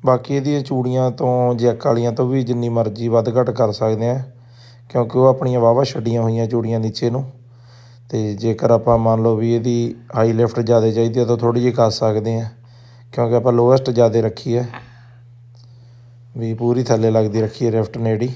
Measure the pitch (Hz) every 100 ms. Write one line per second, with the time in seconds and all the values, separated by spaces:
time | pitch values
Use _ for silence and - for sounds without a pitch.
0 | 131 127 - 139 135 147 135 131 127 127
1 | 127 117 127 123 123 120 120 117 143 117
2 | 120 113 123 135 120 120 120 117 113 104
3 | 117 117 113 117 123 107 113 104 110 110
4 | 117 131 131 - - - - - - 127
5 | 113 127 131 131 131 123 117 120 135 -
6 | 113 117 113 113 113 117 110 113 110 107
7 | 120 123 135 - - - - - - -
8 | - 113 107 101 113 110 - 117 117 117
9 | 113 113 113 110 117 117 117 120 117 -
10 | - - 113 113 117 113 113 120 113 110
11 | 117 120 117 120 117 120 123 120 113 107
12 | 113 107 107 113 113 - - - - -
13 | - - 117 117 120 120 120 131 131 120
14 | 117 113 110 110 - 117 120 - - -
15 | - - - - - - - - - -
16 | - - - - 117 110 120 120 120 113
17 | 113 110 107 110 107 - 120 113 107 117
18 | 113 110 123